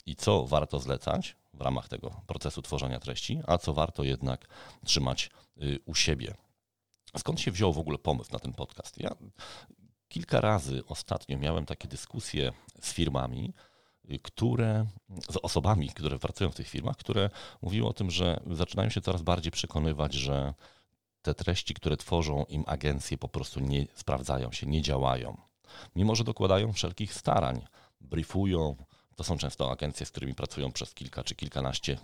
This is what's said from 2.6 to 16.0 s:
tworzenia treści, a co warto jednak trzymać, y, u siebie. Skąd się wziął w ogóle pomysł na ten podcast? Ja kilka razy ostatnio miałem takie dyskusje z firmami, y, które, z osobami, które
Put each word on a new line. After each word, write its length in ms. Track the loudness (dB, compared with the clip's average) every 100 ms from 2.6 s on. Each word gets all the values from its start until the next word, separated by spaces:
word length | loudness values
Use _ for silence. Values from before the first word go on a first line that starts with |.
tworzenia 380 | -4 -2 -2 -4
treści, 420 | -6 -6 -4 -2 2
a 100 | 2
co 160 | 4
warto 300 | 2 2 2
jednak 440 | 0 0 0 -4 -8 -20 -18 -10 0
trzymać, 440 | 2 2 0 -4 -8 _ -4
y, 180 | -2 -2 -2
u 100 | 2
siebie. 380 | 4 2 -2 -12 _ _ _ _ _ _ -12 -6
Skąd 240 | -2 0
się 100 | 0
wziął 220 | 4 4
w 40 | 4
ogóle 200 | 0 0
pomysł 340 | 2 0 0
na 60 | -6
ten 140 | -6
podcast? 460 | -8 -10 -10 -16 -8
Ja 160 | -6 -8 -16 -16 -16 -16 -20 -20 -20 _ -12
kilka 340 | -8 0 2
razy 420 | 4 2 0 -4 -6
ostatnio 500 | -8 -4 -4 -2 0
miałem 280 | 2 0 -2
takie 220 | -6 -8
dyskusje 640 | -10 -8 -8 -4 0 0 -2 -16 -12
z 120 | -6
firmami, 600 | 2 2 2 0 -2 -6 -8 -18 _ _ _ -10
y, 80 | -10
które, 680 | -8 0 2 4 2 2 0 -4 -14 -12 -6
z 80 | -4
osobami, 520 | 0 2 6 4 2
które 300 | -2